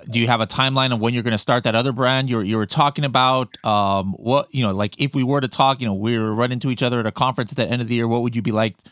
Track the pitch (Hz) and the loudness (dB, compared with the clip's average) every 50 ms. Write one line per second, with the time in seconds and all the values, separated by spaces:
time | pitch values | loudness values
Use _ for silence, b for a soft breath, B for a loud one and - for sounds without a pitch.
0 | - - 113 117 117 120 120 113 110 - - - 131 135 135 131 131 131 123 110 | -8 -4 0 0 2 2 2 2 0 0 0 0 0 0 2 0 0 0 0 0
1 | 110 117 123 120 110 120 110 104 - - 127 123 - 120 110 113 123 139 120 127 | 0 0 0 0 0 0 0 0 0 2 0 2 2 2 2 2 0 0 0 0
2 | 127 127 131 131 135 127 120 113 98 101 110 110 104 98 - - 147 143 143 151 | 0 2 2 0 0 0 0 -2 0 0 0 -2 -2 -2 0 0 0 0 0 -2
3 | 147 135 117 127 131 131 131 131 127 - - - - 117 107 104 101 98 98 98 | -2 0 2 2 2 2 2 0 -2 -4 -8 -6 -2 0 2 2 2 2 0 0
4 | 95 98 92 - - 113 131 143 - - - 135 120 101 95 98 104 104 - - | -2 -4 -6 -4 -2 0 0 0 0 -2 -2 0 0 0 0 0 -2 -4 -2 -2
5 | 143 135 - 139 127 127 143 143 135 123 - - 139 135 135 131 127 110 98 95 | -2 -2 0 0 0 0 0 0 0 -2 0 2 2 2 2 0 -2 -2 -2 -2
6 | 107 117 120 113 110 107 107 113 120 123 127 123 - 135 123 - 131 120 123 120 | 0 0 0 0 0 0 0 0 0 0 -2 -2 -2 -2 -2 0 0 0 0 0
7 | 110 107 - - 135 131 120 - 117 - 135 131 110 82 120 123 117 113 123 117 | -2 -2 -2 0 0 0 0 -2 -6 -4 -4 -2 -2 0 -2 -2 -2 -2 0 0
8 | 117 113 117 120 123 123 113 117 101 123 107 107 110 110 - _ - - | 0 2 0 0 0 -2 -2 -2 -2 0 0 2 0 0 -2 _ -18 -20